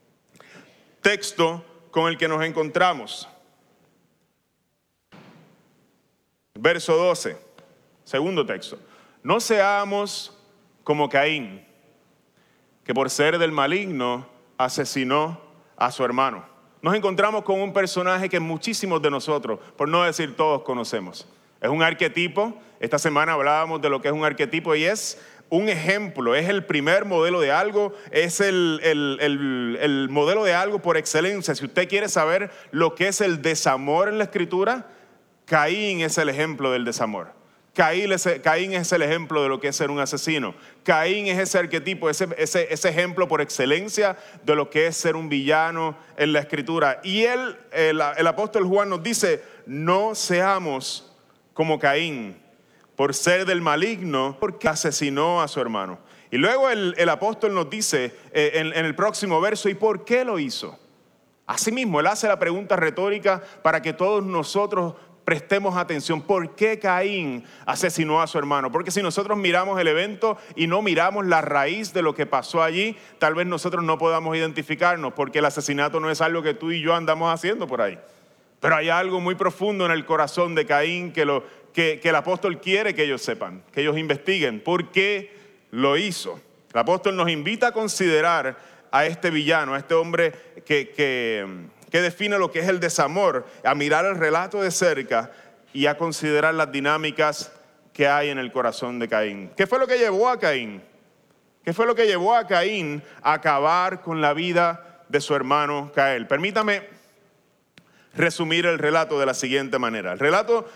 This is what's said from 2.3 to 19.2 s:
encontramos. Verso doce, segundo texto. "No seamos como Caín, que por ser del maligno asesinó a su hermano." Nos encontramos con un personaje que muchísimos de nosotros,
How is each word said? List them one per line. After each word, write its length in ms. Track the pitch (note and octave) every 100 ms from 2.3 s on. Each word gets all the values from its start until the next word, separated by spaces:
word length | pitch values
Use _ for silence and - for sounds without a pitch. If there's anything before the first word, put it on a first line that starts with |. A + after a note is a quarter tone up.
| D#3
encontramos. 840 | D#3+ D#3 D#3 E3 F3+ C#3+ G#2 - - - _ _ _ _ _ _ _ _ _ _ _ _ _ _ _ _ _ - - - _ _ _ _ _ _ _ _ _ _ _
Verso 420 | G#2 D3 E3+ - D#3+
doce, 420 | F3+ E3 G#2 - - _ - _ _ _ -
segundo 400 | C3+ E3+ F3 A2+
texto. 340 | F#2+ - - - - _ _
"No 180 | C3+ A3
seamos 960 | A#3 G#3+ G3 G3+ G3+ G3+ G3+ - - - _ _ _ _ -
como 240 | D3+ C#3+
Caín, 560 | C#3 D3+ D#3 G#2+ F#2+ - _ _ _ _ _ _ _ _ _ _ _ -
que 80 |
por 160 | B2 C3
ser 280 | - D3 E3+
del 140 | D#3+
maligno 760 | D3+ C#3 F#3 G3 C#3+ B2 B2 C3 - _ -
asesinó 840 | B2+ - C3+ C3+ B2+ D3 D#3 E3 - - _ -
a 160 | B2
su 120 | B2+ B2+
hermano." 400 | B2 C3+ G2+ - _ _ _
Nos 140 | D#3+ G#3+
encontramos 480 | G3 F#3+ G#3 G#3+
con 160 | G3+ F#3+
un 140 | G3
personaje 560 | G3 F#3 F#3 F3+ F#3 F#3+
que 100 | F3+
muchísimos 600 | D#3+ D#3+ A#3 G#3+ F#3+ D#3+
de 100 | D3
nosotros, 480 | C#3